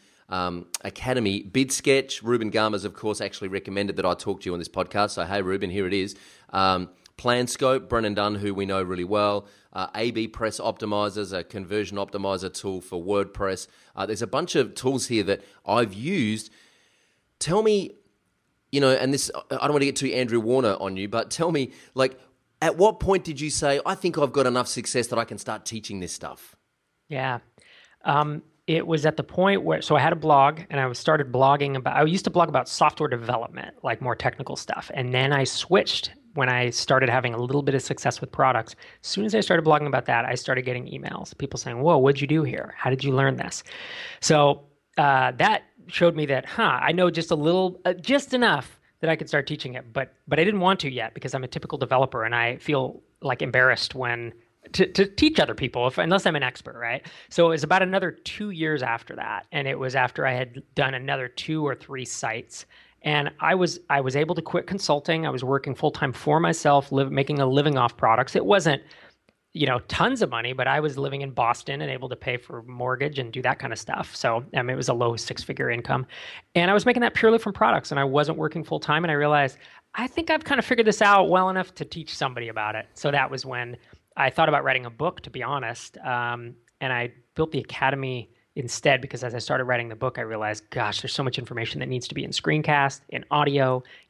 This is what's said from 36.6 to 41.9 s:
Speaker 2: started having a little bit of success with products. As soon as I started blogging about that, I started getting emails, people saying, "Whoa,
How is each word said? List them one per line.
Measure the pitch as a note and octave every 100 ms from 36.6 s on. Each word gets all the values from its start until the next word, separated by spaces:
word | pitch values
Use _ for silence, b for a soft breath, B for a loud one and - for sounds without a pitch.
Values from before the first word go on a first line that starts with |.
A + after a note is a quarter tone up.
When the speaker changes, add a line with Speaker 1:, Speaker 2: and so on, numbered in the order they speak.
| B2
Speaker 2:
started | - - C3 B2+
having | B2+ A#2+
a | A#2
little | B2 C#3+
bit | C#3
of | C3+
success | - B2 C3 -
with | -
products. | - C3 A#2+ A2+ - B B
As | -
soon | F#3+
as | G#3+
I | G#3+
started | - E3+
blogging | D#3 D3 D3
about | C3 -
that, | A#2+ B2+
I |
started | B2 - B2+
getting | B2+ B2 C3
emails, | C3+ - - - -
people | C#3 -
saying, | B2+ A#2
"Whoa, | D#3